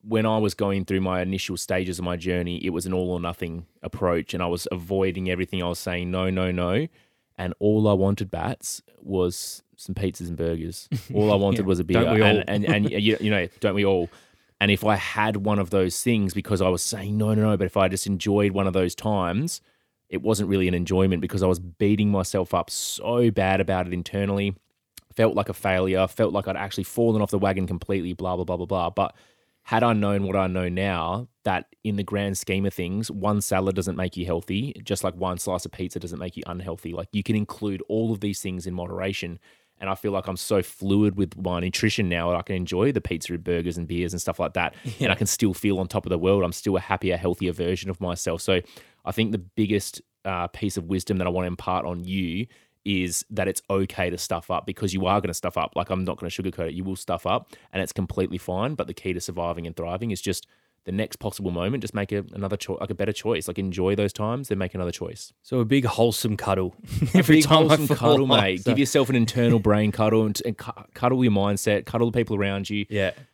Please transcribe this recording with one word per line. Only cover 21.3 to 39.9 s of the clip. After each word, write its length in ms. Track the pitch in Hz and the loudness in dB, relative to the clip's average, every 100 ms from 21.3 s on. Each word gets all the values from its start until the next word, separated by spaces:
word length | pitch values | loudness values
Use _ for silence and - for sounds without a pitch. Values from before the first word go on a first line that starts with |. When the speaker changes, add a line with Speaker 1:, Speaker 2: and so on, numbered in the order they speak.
| 101 | 0
Speaker 1:
I 40 | 92 | 2
was 120 | 87 | 2
beating 500 | 90 - 101 104 104 | -2 0 2 4 2
myself 440 | 101 90 98 90 | 2 0 -2 0
up 160 | 90 82 | -2 -2
so 600 | - - - - 120 120 | -6 -6 -6 -2 4 4
bad 280 | 104 95 95 | 4 2 2
about 260 | 95 92 90 | 2 0 -2
it 60 | |
internally. 640 | 87 87 101 101 98 101 95 _ _ _ - _ | -4 -4 -4 -2 0 -2 -4 _ _ _ -20 _
Felt 220 | - 113 98 | 2 2 2
like 140 | 101 | -2
a 40 | |
failure, 540 | 92 98 92 95 92 95 | -2 0 2 2 2 2
felt 240 | - 107 | 2 0
like 160 | 95 95 | 0 -2
I'd 80 | 92 | -6
actually 280 | 101 - 95 | -6 -6 -6
fallen 360 | - 117 107 | 0 2 4
off 100 | 104 | 2
the 80 | 104 | 2
wagon 280 | 98 95 87 | 2 2 -2
completely, 460 | 87 - 98 87 | -4 -4 -4 -4
blah, 220 | 87 90 90 | -6 -4 -4
blah, 100 | 90 | -4
blah, 120 | 87 | -4
blah, 80 | 90 | -2
blah. 240 | 95 87 | -2 0
But 240 | 95 95 - _ _ _ _ | 0 -2 -4 _ _ _ _
had 180 | - 113 | 0 4
I 120 | 120 | 4
known 300 | 107 101 101 98 | 4 2 2 2
what 80 | 95 | 0
I 120 | 92 | 0
know 220 | 92 90 | 0 -2
now, 580 | 90 98 87 82 98 123 _ | 0 0 0 -2 -4 -6 _
that 240 | - 90 - _ | -2 -2 -4 _
in 120 | 110 101 | -4 -4
the 80 | |
grand 340 | 95 101 101 95 | -2 -2 -2 -4
scheme 280 | - 95 98 | -2 0 0
of 80 | |
things, 360 | - 87 98 110 | -2 -4 -4 -4
one 320 | 104 104 104 | -4 0 0
salad 340 | - 95 95 95 | 0 0 2 0
doesn't 200 | 92 87 | -2 -2
make 200 | 92 90 | -4 -4
you 80 | 87 | -4
healthy, 480 | 85 - 95 139 - | -4 -2 -4 -4 -8
just 200 | - 98 | -6 -4
like 120 | 95 87 | -4 -4
one 220 | 92 90 | -4 -4
slice 280 | - 90 - | -4 -4 -6
of 60 | |
pizza 280 | - 90 92 | -8 -8 -6
doesn't 200 | 87 82 | -10 -8
make 160 | 90 85 | -10 -10
you 60 | - | -10
unhealthy. 440 | 87 92 82 85 | -10 -8 -10 -8
Like, 140 | 87 85 | -10 -4
you 100 | 104 | -4
can 120 | 98 107 | 0 -2
include 460 | 104 - 107 95 - | -2 -6 -6 -6 -2
all 240 | 110 113 | -2 0
of 80 | 107 | -2
these 220 | 104 98 | -4 -4
things 260 | 98 92 87 | -6 -6 -8
in 60 | |
moderation. 680 | 90 87 92 95 98 87 85 _ _ _ _ | -8 -8 -4 -4 -4 -8 -12 _ _ _ _
And 100 | |
I 60 | 95 | -6